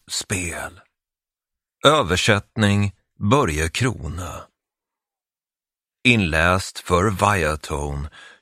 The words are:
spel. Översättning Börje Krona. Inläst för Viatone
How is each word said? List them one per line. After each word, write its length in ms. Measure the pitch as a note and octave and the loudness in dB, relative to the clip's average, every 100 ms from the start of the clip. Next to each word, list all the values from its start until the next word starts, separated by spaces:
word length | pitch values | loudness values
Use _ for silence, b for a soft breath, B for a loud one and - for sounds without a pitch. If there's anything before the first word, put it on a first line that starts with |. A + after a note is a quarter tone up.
| - | -12
spel. 680 | - - G2 F2 D2+ D2+ F2 _ _ _ _ _ _ _ _ _ _ C3+ | -10 -8 -8 -6 -8 -12 -14 _ _ _ _ _ _ _ _ _ _ 4
Översättning 1040 | D3+ F#2+ F2+ - G2+ - - G2+ G2+ G2+ - _ _ | 4 2 0 2 0 0 0 2 2 0 -4 _ _
Börje 500 | G#2 C#3 G#2+ D2+ D#2+ | 0 2 2 -2 -4
Krona. 720 | - C3+ - D2 D#2+ F2 - - _ _ _ _ _ _ _ _ _ _ _ _ _ _ _ | -2 -2 -2 -8 -10 -12 -14 -18 _ _ _ _ _ _ _ _ _ _ _ _ _ _ _
Inläst 760 | B2 A#2 F2+ D#2+ E2+ F#2 - - | 2 4 2 2 2 2 -2 -12
för 300 | - F2 G#2 | -2 0 2
Viatone 1000 | F#2 G2+ G2 D#2 D2+ - D2+ D2 C#2+ D2 B B B | 2 0 2 0 -2 -6 -6 -6 -6 -10 B B B